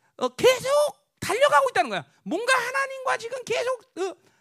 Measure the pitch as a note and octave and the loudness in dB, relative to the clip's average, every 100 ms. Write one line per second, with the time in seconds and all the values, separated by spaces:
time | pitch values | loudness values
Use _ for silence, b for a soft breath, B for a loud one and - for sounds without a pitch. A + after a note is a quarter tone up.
0 | _ - B3+ - A#4 B4+ B4+ D5 D5 - | _ -8 -8 2 2 4 2 2 0 -2
1 | _ _ - G4+ C#5+ C#5+ C5+ G#4+ D4 F#3+ | _ _ -4 2 4 4 4 2 -2 -4
2 | C3+ b F#3+ D#4 A#4+ C5+ A#4+ C5+ C#5 C5+ | -8 b -8 -4 0 0 0 -4 -4 -6
3 | C5 B4+ A4+ B4+ A4+ A4+ B4 B4 _ - | -4 -4 -6 -10 -6 -4 -4 -6 _ -8
4 | F#4 - b b | -8 -10 b b